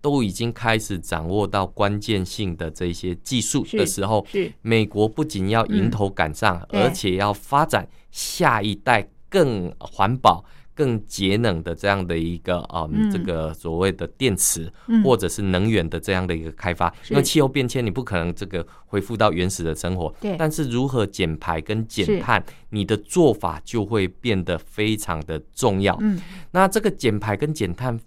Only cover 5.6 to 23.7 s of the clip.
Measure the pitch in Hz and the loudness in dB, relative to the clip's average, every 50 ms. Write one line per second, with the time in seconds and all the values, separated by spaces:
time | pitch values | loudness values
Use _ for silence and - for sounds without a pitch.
5.6 | 113 - - - - 117 113 104 104 98 95 - 90 78 76 - - 104 90 87 | 2 2 2 2 2 2 2 0 0 -2 0 0 -2 -2 0 0 0 2 2 0
6.6 | - - - 101 107 127 - - - 98 90 92 101 104 101 - - - 139 143 | -6 -4 0 2 2 2 2 2 0 0 2 2 2 2 0 -2 -4 2 2 2
7.6 | 156 160 - 107 82 - - - - - - - - - - - 180 147 120 107 | 4 4 2 0 0 -2 -14 -20 -20 -16 -10 -8 -8 -8 -2 2 4 4 4 4
8.6 | 98 107 101 98 - 131 120 110 98 - _ - - - - 196 165 135 117 101 | 2 0 -2 -2 2 4 4 4 2 -2 _ -20 -20 0 4 4 4 4 2 -2
9.6 | 87 85 - - - - - - 98 101 127 127 - 113 87 - - - - - | -4 -6 -8 -10 -14 -14 -2 0 0 2 2 6 6 6 4 4 -2 -16 -20 -20
10.6 | - - - - 151 131 117 107 104 - - - 98 95 95 107 120 113 90 82 | -20 -20 -4 -2 0 0 0 -2 -4 -6 -4 0 2 2 2 4 2 2 0 0
11.6 | 80 85 85 - - 101 101 98 92 87 85 82 82 85 87 85 - - 90 87 | -4 -6 -8 -2 0 0 2 2 0 -2 -2 -2 -2 -2 -4 -6 -2 -2 -2 -2
12.6 | - - - 85 80 78 78 - 214 214 202 90 85 - 85 80 80 80 80 - | -2 -6 -6 -6 -4 -2 0 0 0 0 0 -2 -2 -2 -2 -2 -2 -4 -6 -8
13.6 | - 82 80 85 92 98 90 - 87 82 - _ 131 123 98 87 - - - 85 | -6 -4 -2 0 0 0 0 -2 -6 -10 -4 _ 0 0 2 2 0 0 0 -2
14.6 | 80 - - - - - 226 226 208 160 127 110 95 87 - - 104 98 92 90 | -6 -10 -12 -14 -4 2 4 4 6 6 4 4 2 -2 -2 -2 0 2 2 2
15.6 | 98 113 110 101 82 80 76 82 80 - 95 92 92 87 87 82 78 80 - - | 4 4 2 2 2 0 -4 -6 -2 0 0 0 0 0 -2 -4 -4 -8 -10 -6
16.6 | - 92 87 - 90 85 - - - - - 143 139 - - 156 143 131 - 143 | -4 -4 -2 0 0 -2 -2 -4 -8 0 2 2 2 4 4 4 2 4 2 0
17.6 | 127 120 - 135 120 107 87 - 123 - 107 87 82 87 85 - 101 90 92 87 | -2 0 -2 -2 -2 -2 -2 -4 -4 -2 -2 -2 0 -2 -4 -6 -8 -6 -6 -6
18.6 | 82 - - - - - - 101 92 - 117 101 110 107 82 87 90 92 95 - | -6 -8 -12 -20 -16 -4 -4 -4 -2 -2 0 2 2 2 4 2 0 0 0 -2
19.6 | 85 80 78 76 - 87 92 92 85 76 - - - 208 190 156 165 156 156 165 | -2 -4 -4 -2 -2 -4 -2 -2 -2 -4 -6 -6 -6 -6 -2 0 -2 -2 0 -2
20.6 | 156 131 117 123 131 139 - 123 104 95 - - 95 80 80 78 - - 82 82 | -2 -2 0 -2 -2 0 0 0 0 -2 0 -2 -2 -2 -2 -4 -4 -4 -4 -4
21.6 | 78 - 107 110 113 113 - - 95 - 208 180 - - 117 98 - - - - | -2 -4 -2 -4 -4 -4 -2 -2 0 2 2 0 2 2 0 0 0 -4 -14 -18
22.6 | - - - 107 101 - 110 101 - - - 180 170 139 110 - - 87 80 76 | -16 -6 -4 -2 0 0 0 -2 -2 -2 2 4 6 6 4 2 -2 -6 -6 -6
23.6 | - - | -12 -6